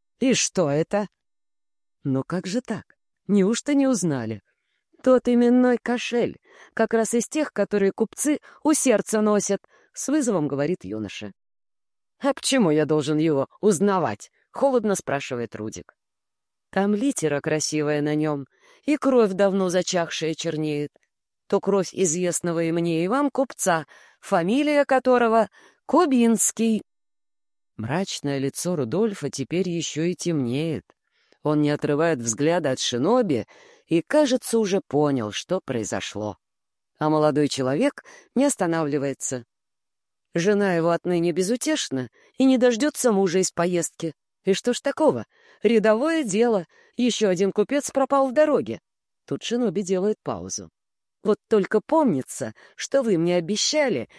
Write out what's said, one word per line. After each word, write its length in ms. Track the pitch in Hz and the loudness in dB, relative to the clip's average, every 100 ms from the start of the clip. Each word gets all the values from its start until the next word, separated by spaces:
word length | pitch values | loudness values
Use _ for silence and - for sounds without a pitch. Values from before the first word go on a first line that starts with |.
| _ - | _ -2
«И 140 | 262 | 0
что 380 | 214 - - 156 | 2 0 0 0
это?» 360 | 143 165 202 202 _ _ _ _ _ _ _ _ _ | 0 0 -2 -4 _ _ _ _ _ _ _ _ _
Но 200 | 143 131 | -4 -4
как 240 | - 175 180 | -4 -8 -6
же 140 | 220 | -6
так? 240 | - 190 - _ _ _ - | -6 -10 -12 _ _ _ 0
Неужто 460 | 202 190 233 - | 2 2 0 0
не 120 | 285 269 | 2 2
узнали? 560 | 240 175 135 110 107 - _ _ _ _ _ | 0 0 -2 -4 -8 -14 _ _ _ _ _
Тот 260 | 262 254 - | 2 4 4
именной 480 | 240 240 247 247 240 | 4 6 6 4 2
кошель, 600 | - 240 - 240 165 - _ - - | -2 -4 -4 -2 -2 -6 _ -20 -8
как 200 | - 220 | -2 0
раз 200 | 226 220 | 0 0
из 140 | 240 - | -2 -2
тех, 260 | 311 285 | -4 -4
которые 380 | - 202 208 196 | -2 -2 0 0
купцы 480 | - 220 - 285 294 - - | 0 -4 -2 -2 -2 -6 -4
у 100 | 294 | 0
сердца 480 | 311 262 208 - 220 | 2 4 2 2 0
носят, 400 | 214 208 - 196 _ _ _ | 2 2 0 -4 _ _ _
с 140 | - - | -10 -2
вызовом 400 | 302 240 190 147 | -2 0 0 0
говорит 360 | 135 147 180 | -2 -2 -4
юноша. 480 | 95 110 101 - 104 - _ _ _ _ _ _ _ _ | -6 -8 -8 -10 -14 -16 _ _ _ _ _ _ _ _
«А 140 | 277 | -4
почему 380 | 269 - 269 180 | -2 0 2 4
я 140 | 151 151 | 4 2
должен 320 | 156 143 151 | 0 0 0
его 300 | 160 139 131 _ | 2 0 -2 _
узнавать?» 720 | 208 175 202 190 135 101 - _ _ | 0 2 2 0 -2 -4 -12 _ _
холодно 440 | - 277 254 208 190 | -2 0 2 0 -2
спрашивает 600 | - 139 - 123 117 107 | -4 -6 -4 -8 -8 -10
Рудик. 400 | 107 92 - _ _ _ _ _ _ _ _ | -10 -12 -16 _ _ _ _ _ _ _ _
«Там 240 | 190 202 208 | -2 0 0
литера 440 | 277 - 156 143 | -2 -2 -2 -2
красивая 600 | 160 156 - 151 147 151 | -2 -2 -2 -2 0 0
на 140 | 151 151 | 0 0
нём, 320 | 156 147 135 _ _ _ | 0 -4 -8 _ _ _
и 140 | - 294 | -2 0
кровь 360 | 269 254 214 | 2 4 4
давно 360 | 190 196 190 185 | 4 2 2 0
зачахшая 640 | 180 - 180 165 - 160 | 0 0 -2 -2 -4 -4
чернеет. 580 | 156 165 156 156 147 147 _ _ _ _ _ - | -4 -4 -4 -2 -4 -6 _ _ _ _ _ -2
То 140 | 196 | -2
кровь 320 | 202 196 175 | 2 0 0
известного 680 | - 185 165 175 175 175 165 | -2 -2 0 -2 -2 -4 -2
и 80 | 165 | 0
мне, 340 | 170 170 160 180 | 0 0 0 0
и 20 | |
вам 220 | 262 285 | 0 0
купца, 560 | - 269 - 190 165 147 - - _ | -2 -4 -2 -2 -2 -4 -16 -20 _
фамилия 640 | - 185 175 254 302 294 | -4 0 2 0 2 2
которого — 640 | 277 262 254 247 233 226 214 _ - _ - | 2 2 2 2 4 2 0 _ -20 _ 0
Кубинский». 960 | 302 339 254 233 226 - - 226 214 - _ _ _ _ _ _ _ _ - | 2 4 4 4 2 0 0 0 -2 -4 _ _ _ _ _ _ _ _ -12
Мрачное 640 | 110 160 196 - 143 139 | -6 -4 -6 -6 -6 -4
лицо 360 | 135 - 175 175 | -4 -4 -4 -4
Рудольфа 540 | 117 160 226 196 143 | -2 -2 -2 -2 -8
теперь 400 | - 131 165 185 | -8 -4 -4 -2
ещё 340 | 170 147 143 | -4 -6 -4
и 120 | 170 180 | -4 -2
темнеет. 680 | 175 160 120 131 165 120 - _ _ _ _ _ | -2 -2 -2 -2 -2 -6 -8 _ _ _ _ _
Он 180 | 151 151 | -2 2
не 80 | 147 | 2
отрывает 500 | 147 147 147 165 143 | 0 0 0 0 0
взгляда 520 | 117 113 147 175 151 | -4 -2 0 0 0
от 80 | 131 | -2
шиноби 640 | - 120 156 254 208 123 98 - - _ - | -4 -2 2 2 2 -2 -4 -14 -20 _ -2
и, 160 | 165 | -2
кажется, 580 | - 302 285 254 - 226 | 2 2 2 0 0 0
уже 220 | 208 190 - | 0 -2 -2
понял, 460 | 143 147 135 107 | 0 2 0 -4
что 300 | - - 185 | -8 -6 -6
произошло. 760 | - 123 107 101 - 101 107 92 _ _ _ _ _ - | -4 -6 -4 -6 -6 -8 -8 -8 _ _ _ _ _ -4
А 100 | 151 | 0
молодой 380 | 156 151 151 147 | 2 2 2 0
человек 560 | - 127 147 277 - - - _ 233 | 0 -2 0 -2 -4 -14 -20 _ 0
не 80 | |
останавливается. 1000 | 285 - 175 165 151 143 139 131 - 127 117 _ _ _ _ _ _ _ _ | 0 0 -2 -2 -2 -2 -4 -6 -8 -8 -10 _ _ _ _ _ _ _ _
Жена 400 | 170 175 202 202 | -2 2 2 2
его 160 | 170 165 | 2 2
отныне 420 | 170 180 175 170 | 0 0 0 0
безутешна 800 | 160 185 247 311 311 - 131 120 _ _ - | 0 -2 -2 -2 -4 -4 -6 -8 _ _ 2
и 60 | |
не 140 | 262 262 | 4 6
дождётся 540 | 247 226 294 - 247 | 4 2 -2 0 2
мужа 280 | 196 190 185 | 2 2 0
из 120 | 180 | -2
поездки. 640 | - 175 175 160 - 165 - _ _ | -2 -2 -2 -4 -6 -10 -10 _ _
И 100 | - | -2
что 200 | 190 - | -2 -2
ж 80 | 240 | -4
такого? 440 | 285 - 311 127 - _ _ _ | -4 0 2 0 -4 _ _ _
Рядовое 640 | 214 233 214 220 302 320 | 2 4 4 2 0 -2
дело. 420 | 247 196 240 208 165 _ _ - | -2 0 2 0 -4 _ _ -2
Ещё 340 | 247 - 208 | -2 0 0
один 220 | 180 196 | 2 0
купец 400 | 208 208 285 - | 0 0 -2 -2
пропал 360 | 277 269 277 269 | -2 2 2 2
в 60 | |
дороге. 460 | 247 302 247 110 113 _ _ _ _ - | 2 2 2 -2 -8 _ _ _ _ -10
Тут 180 | 139 | -8
шиноби 380 | - 240 240 175 | -4 -2 -2 -2
делает 360 | 185 185 202 214 | -2 0 0 -2
паузу. 460 | - 101 92 104 87 _ _ _ _ _ | -6 -8 -8 -12 -14 _ _ _ _ _
Вот 140 | 220 208 - | -2 -2 0
только 320 | 214 180 214 | 0 2 -2
помнится, 720 | - 320 285 139 127 - 113 - - - | 2 2 2 0 -4 -8 -10 -12 -20 -14
что 280 | - 277 | -2 0
вы 140 | 233 170 | 2 2
мне 180 | 170 175 | 2 0
обещали, 760 | 165 208 - 302 277 143 107 | 0 -2 0 0 0 -2 -6